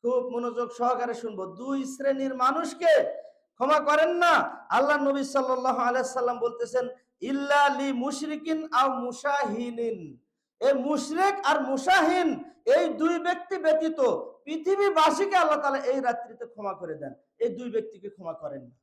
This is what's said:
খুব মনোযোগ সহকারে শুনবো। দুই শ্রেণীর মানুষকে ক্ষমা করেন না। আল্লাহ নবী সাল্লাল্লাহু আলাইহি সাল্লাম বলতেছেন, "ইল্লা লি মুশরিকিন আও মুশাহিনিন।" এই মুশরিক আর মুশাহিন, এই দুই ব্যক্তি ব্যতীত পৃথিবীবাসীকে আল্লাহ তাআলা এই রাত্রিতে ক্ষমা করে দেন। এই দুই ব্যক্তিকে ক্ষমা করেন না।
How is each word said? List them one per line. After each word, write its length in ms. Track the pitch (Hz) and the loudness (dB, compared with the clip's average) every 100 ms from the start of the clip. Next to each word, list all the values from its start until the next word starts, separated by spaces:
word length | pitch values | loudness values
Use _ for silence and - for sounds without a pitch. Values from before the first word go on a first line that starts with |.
খুব 280 | 240 247 247 | 2 0 -2
মনোযোগ 420 | 240 240 233 240 | -4 -4 -4 -6
সহকারে 420 | - 240 240 240 | -2 -2 0 -4
শুনবো। 320 | 233 226 196 180 | -6 -8 -8 -10
দুই 400 | 170 262 277 240 | -10 -6 -4 -6
শ্রেণীর 500 | - 277 269 269 254 | -4 -2 0 -2 0
মানুষকে 680 | 254 302 339 - 339 294 - - - _ _ | 0 0 -4 0 4 6 4 -4 -14 _ _
ক্ষমা 260 | _ 262 302 | _ 2 4
করেন 300 | 285 302 330 | 4 4 4
না। 240 | 349 339 294 - - - | 4 4 4 2 -8 -2
আল্লাহ 280 | 220 285 294 | 2 2 2
নবী 260 | 277 277 | 2 0
সাল্লাল্লাহু 560 | 269 277 254 254 254 233 | 0 -2 0 0 0 0
আলাইহি 280 | 240 254 - | 0 0 -2
সাল্লাম 320 | 254 247 233 | -2 -2 0
বলতেছেন, 500 | 233 233 240 254 247 - _ _ | -4 -4 -2 -2 -2 -10 _ _
"ইল্লা 480 | 247 277 277 285 285 | -6 -4 2 4 4
লি 240 | 262 277 | 2 -2
মুশরিকিন 720 | 247 269 277 311 302 320 311 311 | -2 -4 -4 -6 -6 -4 -4 0
আও 180 | 247 269 254 | 2 2 0
মুশাহিনিন।" 1160 | 247 240 285 285 220 220 240 233 233 190 156 123 _ _ _ _ | -6 -4 -2 0 -2 -4 -6 -4 -4 -4 -10 -18 _ _ _ _
এই 140 | 254 | 2
মুশরিক 640 | 277 269 302 - 320 392 392 | 2 0 -2 -2 0 0 2
আর 180 | 262 294 | 0 0
মুশাহিন, 800 | 262 269 - 349 320 359 320 - - _ 220 | 0 -2 4 4 4 2 0 -2 -10 _ 2
এই 240 | 294 339 | 4 4
দুই 300 | 220 320 339 | 0 0 0
ব্যক্তি 380 | 330 349 - 370 | 0 -4 -4 0
ব্যতীত 420 | 311 311 320 320 247 170 - - | 2 2 0 0 0 0 -6 -16
পৃথিবীবাসীকে 920 | 285 320 359 392 403 - 311 - 392 370 | -10 -6 0 2 4 4 4 2 2 2
আল্লাহ 240 | 311 294 | 2 2
তাআলা 180 | 277 269 | 0 -2
এই 240 | 247 269 | -2 0
রাত্রিতে 440 | 254 - - 220 233 | 0 -4 -8 -14 -16
ক্ষমা 280 | 208 202 | -10 -8
করে 220 | 185 170 143 | -8 -10 -10
দেন। 180 | 143 139 _ _ | -10 -14 _ _
এই 100 | 233 | -4
দুই 220 | - 247 | -4 -4
ব্যক্তিকে 380 | 220 214 190 202 | -6 -6 -14 -18
ক্ষমা 240 | 190 170 | -12 -12
করেন 280 | 165 - 139 | -10 -10 -12
না। 140 | 123 _ | -16 _